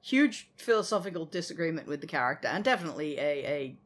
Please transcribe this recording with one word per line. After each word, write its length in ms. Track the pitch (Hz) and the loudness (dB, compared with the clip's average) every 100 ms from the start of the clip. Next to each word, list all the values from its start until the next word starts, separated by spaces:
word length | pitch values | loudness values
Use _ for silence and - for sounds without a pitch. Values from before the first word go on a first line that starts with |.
huge 500 | - 262 294 - - - | 4 6 6 2 -14 -12
philosophical 680 | - 220 180 208 190 175 160 | 2 2 4 0 0 -6 -4
disagreement 640 | 180 170 170 165 160 - | -6 -6 -2 -2 -2 -4
with 140 | 147 | -6
the 40 | 151 | -2
character, 400 | 147 123 151 117 | 0 2 0 -2
and 160 | 156 | 0
definitely 540 | 214 233 170 131 151 139 | 2 2 0 -4 -4 -2
a 580 | 143 143 131 147 135 135 | 0 0 -2 -4 -4 -10